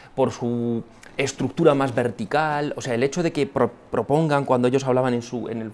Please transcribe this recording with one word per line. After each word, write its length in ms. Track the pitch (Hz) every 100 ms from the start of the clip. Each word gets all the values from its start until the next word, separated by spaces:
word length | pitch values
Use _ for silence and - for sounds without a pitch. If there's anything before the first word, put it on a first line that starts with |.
| - -
por 160 | 120
su 500 | - 120 120 120 117 - - - -
estructura 600 | 135 - 135 - 160 139
más 180 | 135
vertical, 800 | 120 120 - 104 147 156 147 147 -
o 40 |
sea, 140 | 139 117
el 80 |
hecho 180 | 139 175
de 120 | 165
que 120 | 147 135
pro-, 240 | 127 120 - -
propongan, 540 | - 110 147 160 143 135
cuando 240 | 123 123
ellos 160 | 135 131
hablaban 280 | 127 131
en, 80 | 120
su, 280 | 117 120 -
en 140 | 113
el 80 | 110